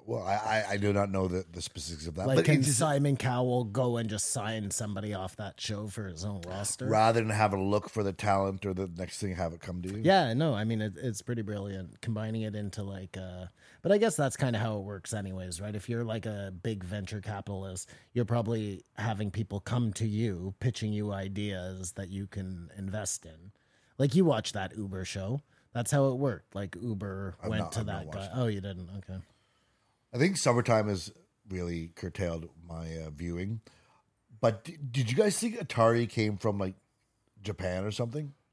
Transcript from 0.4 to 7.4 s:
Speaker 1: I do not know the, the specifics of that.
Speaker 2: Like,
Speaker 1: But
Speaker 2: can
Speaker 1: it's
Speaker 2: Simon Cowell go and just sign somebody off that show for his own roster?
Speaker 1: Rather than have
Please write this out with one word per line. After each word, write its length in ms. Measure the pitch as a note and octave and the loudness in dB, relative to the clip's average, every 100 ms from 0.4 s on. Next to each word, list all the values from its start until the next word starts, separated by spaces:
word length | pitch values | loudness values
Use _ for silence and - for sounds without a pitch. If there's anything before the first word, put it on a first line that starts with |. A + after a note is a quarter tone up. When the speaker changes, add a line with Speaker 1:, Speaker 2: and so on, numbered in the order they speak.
| G#2+ A2 G2 | 2 2 2
Speaker 1:
I 40 | G#2 | 2
do 160 | G2+ | 4
not 200 | G2+ G2+ | 4 4
know 160 | F#2+ F#2 | 2 2
the, 160 | F2+ F2 | 0 -4
the 100 | F2 | -8
specifics 460 | - - D#2 D#2 E2 | -8 -8 -8 -8 -8
of 80 | D#2 | -2
that. 100 | G#2 | 4
Speaker 2:
Like, 80 | D3 | 4
Speaker 1:
But 60 | |
Speaker 2:
can 140 | D3+ D3 | 6 6
Speaker 1:
it's 160 | C3+ | 6
Speaker 2:
Simon 420 | A#2+ D#3 C#3 C#3+ C3 | 4 4 4 4 2
Cowell 460 | C3 B2 B2+ B2 | 2 2 2 2
go 360 | A2+ A2 A#2+ A#2 | 0 0 0 0
and 120 | A2 | -2
just 220 | G#2 - | -2 -2
sign 400 | A#2 G#2 A2+ G2+ | -2 -2 -4 -2
somebody 420 | - G#2+ G2+ G#2 | -4 -4 -4 -4
off 220 | G2 F#2+ - | -4 -6 -6
that 240 | G2+ - | -10 -8
show 260 | - G#2 G#2+ | -6 -4 -6
for 220 | A2 G2 | -6 -8
his 160 | E2 | -6
own 160 | G2+ G2 F2 | -6 -6 -6
roster? 380 | F#2+ G2+ - A2 | -4 -4 -2 4
Speaker 1:
Rather 320 | A2 A2+ A2+ | 8 8 6
than 100 | A2 | 4
have 220 | G#2+ | 4